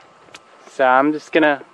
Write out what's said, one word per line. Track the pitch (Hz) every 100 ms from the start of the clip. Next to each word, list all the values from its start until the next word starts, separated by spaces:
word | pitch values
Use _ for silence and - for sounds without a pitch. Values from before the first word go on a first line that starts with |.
| _ _ _ - _ _ -
So | -
I'm | 131 127 143
just | 151 -
gonna | 165 151 139 -